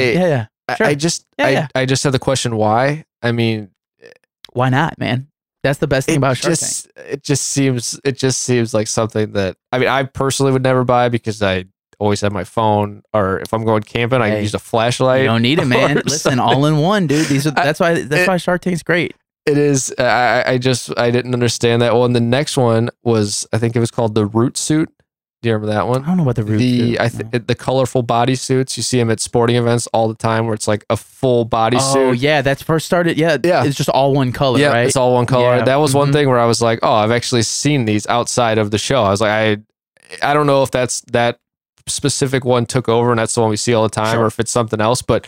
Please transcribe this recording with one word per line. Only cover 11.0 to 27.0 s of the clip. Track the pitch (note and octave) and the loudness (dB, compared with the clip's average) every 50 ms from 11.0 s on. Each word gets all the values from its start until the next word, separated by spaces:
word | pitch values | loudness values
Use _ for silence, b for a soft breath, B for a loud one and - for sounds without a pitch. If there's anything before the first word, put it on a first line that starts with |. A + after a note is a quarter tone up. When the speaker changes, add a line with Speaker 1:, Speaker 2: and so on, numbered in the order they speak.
| B2 A#2+ | 2 2
Speaker 2:
because | A#2 A2+ - A2+ G#2 G#2+ | 0 -2 -4 -6 -6 -2
I | G#2 F#2+ F#2 F#2 F#2 F#2+ _ _ _ _ _ - | -2 0 0 -2 -4 -10 _ _ _ _ _ -4
always | G#2 G#2 G#2 - | -2 -2 0 0
have | G#2+ G#2 | -2 -2
my | G#2 F#2 F2 | -4 -4 -8
phone, | - - A#2 A2 A2 G#2 G#2 G#2 G#2 G#2 G#2 - _ - | -6 -4 0 0 2 2 2 0 -2 -6 -12 -10 _ -2
or | G#2+ F#2+ F#2+ F#2+ - | -2 0 0 -2 -4
if | - - A2+ | -4 -4 -4
I'm | A2+ A2+ | -2 0
going | A2+ A2 G#2+ A2 | 0 0 0 -2
camping, | - - A#2 A#2+ A2+ C3 B2+ | -2 -4 -2 -2 0 0 0
I | A2+ G#2 | 0 0
can | G#2+ | 0
Speaker 1:
Hey, | G#2+ G#2+ | -2 -2
Speaker 2:
use | G#2+ G#2 | -4 -4
a | - | -6
flashlight | - - - A2+ A2+ A#2+ B2 - C3 C3 B2+ C3 | -6 -4 -2 0 0 0 0 0 0 2 2 2
Speaker 1:
you | C3+ | 2
don't | B2+ A2+ A#2 | 2 2 2
need | A#2 B2 D#3 E3+ | 2 2 2 2
it, | - | 2
Speaker 2:
<laughs> | |
Speaker 1:
man. | B2+ B2 B2 - - D3 | 2 2 2 2 2 0
Speaker 2:
or | C3+ | 0
Speaker 1:
Listen, | - - - - | -2 -2 -4 -2
Speaker 2:
something. | - D#3+ C3+ B2 | -2 -2 0 0
Speaker 1:
all | G#2 A#2 B2 C3+ C#3+ | 2 2 2 2 2
in | D3+ D#3 | 2 2
one, | D3 D3+ F3+ G#3+ G#3 F3+ | 2 2 2 0 0 0
dude. | C3+ C#3+ D3+ D#3+ | 0 0 0 0
These | C#3+ C#3+ C3+ C#3 | 0 0 0 -2
are, | D#3 C3+ | -2 0
Speaker 2:
I, | F3 F3+ | 0 0
Speaker 1:
that's | D3 D#3 - | 0 0 0
why, | F#3 E3+ E3+ D#3 | 0 0 0 -2
that's | - B2+ D3+ F3+ F3+ | -2 -2 -2 0 0
Speaker 2:
it, | |
Speaker 1:
why | F#3+ F#3 | 0 0
Shark | E3+ - F#3 F3+ E3+ | -2 -2 -2 -2 -2
Tank's | - F#3 F3+ D#3 - | -2 -4 -4 -4 -2
great. | - E3+ F3 C#3 - - _ _ _ _ _ - | -2 -2 -2 -2 -4 -8 _ _ _ _ _ -2
Speaker 2:
it | D3+ C#3+ | 0 2
is. | D3 D3 D3 C#3 C3 - - - - | 2 2 2 2 0 -2 -4 -4 -2
I, | B2+ | 0
I, | A#2+ G#2+ A#2+ B2 A#2 A2+ B2+ - - | 2 2 2 2 2 2 2 0 0
I | B2+ B2+ | 0 0
just, | B2 C3 B2+ - - - - - | 0 0 -2 -2 -4 -6 -4 -2
I | A#2+ A#2+ | 0 0
didn't | A#2+ A#2+ - B2 B2 | 0 0 0 -2 -2
understand | B2 A#2+ A#2 - - - A#2 A#2 A#2 | 0 0 0 0 0 0 2 2 2
that | A#2+ A#2+ G#2+ | 2 2 2
one. | A#2+ B2 B2 B2 | 2 2 2 2
The | A#2+ | 2
next | A#2 A#2 B2 C3+ D#3 - - | 2 2 0 0 0 -2 0
one | C#3 B2 A#2 A2+ A2+ A#2 A#2+ - _ - | 0 2 2 2 2 0 -2 -4 _ -2
was, | A#2 A2+ A2 G#2 G2+ G2+ - - - - | 0 0 0 0 -2 -4 -6 -6 -6 -4
I | |
think | A2 A#2 A#2 A#2 | -2 -2 0 0
it | A#2+ | 0
was | A#2 - | -2 -2
called | - - A#2 A2 G#2+ | -2 -2 -2 0 0
the | A2+ G#2 | 0 0
Root | G2+ A2 A2+ A#2 C#3+ - | 0 0 0 0 0 -2
Suit. | - - - D#3 D#3 - - _ _ _ _ _ _ _ _ _ _ | -4 -2 -2 0 0 -2 -4 _ _ _ _ _ _ _ _ _ _
Do | - A#2 | -4 -2
you | A2 | -2
remember | G#2+ G#2 G#2+ G#2 | -2 -2 -2 -2
that | G#2 F2 | 0 0
one? | A2+ B2 C3 C#3 | 0 -2 -2 -2
Speaker 1:
I | |
don't | D#3+ F#3 | -2 0
know | F3+ D#3 | 0 0
about | B2+ A#2 | 0 0
the | A#2+ G#2+ | -2 -2
Root | G#2 G#2+ | -2 0
Speaker 2:
The, | G#2+ B2+ B2 B2 B2 A#2+ A#2+ A2+ | 0 2 2 2 2 0 0 0
Speaker 1:
Suit, | |
Speaker 2:
I | - | 0